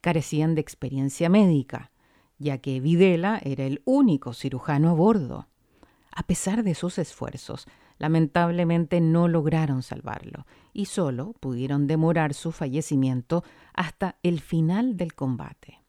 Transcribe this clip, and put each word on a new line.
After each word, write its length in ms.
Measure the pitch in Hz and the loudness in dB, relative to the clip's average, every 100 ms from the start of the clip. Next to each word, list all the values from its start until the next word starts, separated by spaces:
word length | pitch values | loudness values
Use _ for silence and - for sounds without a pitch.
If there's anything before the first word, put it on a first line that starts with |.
carecían 540 | - 160 139 151 156 | 0 -2 -2 0 0
de 60 | 160 | 0
experiencia 680 | 147 - 131 135 135 - 170 | -4 -8 -8 -4 -4 -2 4
médica, 640 | 202 196 151 127 123 120 _ _ _ _ _ | 6 6 4 0 -10 -14 _ _ _ _ _
ya 200 | 143 135 | -6 -6
que 220 | - 131 | -6 -4
Videla 600 | 139 170 190 170 185 220 | 2 6 6 6 0 -2
era 220 | 139 135 | -4 -4
el 180 | 135 143 | -4 -4
único 480 | - 269 262 143 - | 0 4 4 2 -2
cirujano 540 | 117 139 127 - 143 165 | -8 -6 -6 -2 2 4
a 60 | |
bordo. 540 | 165 190 220 127 - - _ _ _ - _ _ | 6 4 4 0 -8 -14 _ _ _ -20 _ _
A 100 | - | -12
pesar 400 | - 180 - 214 | -4 -2 0 -2
de 120 | 214 | -2
sus 240 | 160 180 - | -2 -4 -4
esfuerzos, 680 | 160 - 123 131 - - - _ _ _ | -8 -6 -10 -10 -14 -14 -14 _ _ _
lamentablemente 1000 | 151 160 160 180 170 175 170 170 165 175 | 0 2 2 2 0 2 2 2 2 2
no 280 | 165 165 175 | 4 4 4
lograron 540 | 170 151 160 156 135 | 2 0 0 0 -2
salvarlo 640 | 127 123 110 113 - - - _ _ | -4 -10 -10 -12 -12 -16 -18 _ _
y 140 | - 196 | -8 -6
solo 480 | - 160 123 160 226 | -2 -2 -2 -8 -10
pudieron 460 | 135 123 131 143 143 | -8 -6 -2 0 0
demorar 480 | 160 160 170 151 | 2 2 2 0
su 160 | 143 165 | -2 -8
fallecimiento 920 | 160 147 135 156 143 135 127 123 170 - - - | -6 -4 -4 0 0 2 0 -2 -4 -4 -20 -14
hasta 420 | - 170 - 185 - | -6 -6 -4 -8 -4
el 180 | 175 170 | -2 -2
final 560 | - 165 160 190 254 190 | -2 0 0 0 -2 -4
del 180 | 170 | -8
combate. 680 | - 135 127 69 - - - | -4 -4 -4 -8 -16 -20 -20